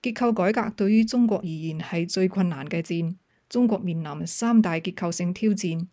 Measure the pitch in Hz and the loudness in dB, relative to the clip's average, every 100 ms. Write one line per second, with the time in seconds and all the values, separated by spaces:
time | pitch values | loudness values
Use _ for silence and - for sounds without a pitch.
0 | 247 226 240 220 185 220 220 - 202 220 | -6 0 0 2 2 2 -2 -2 4 4
1 | 220 247 233 202 175 160 160 160 165 170 | 4 2 2 2 -4 -6 -6 -6 -4 -4
2 | 170 - 185 190 180 147 139 170 165 170 | -2 0 0 2 0 -2 -6 -6 -4 -4
3 | 165 185 _ _ _ 240 240 226 180 165 | -4 -6 _ _ _ 2 2 2 -2 -6
4 | 156 147 165 - 233 233 208 165 165 180 | -6 -8 -6 -2 4 6 6 2 -4 -4
5 | 175 170 180 180 220 202 180 165 175 | -4 -2 -4 0 0 0 -2 -4 -6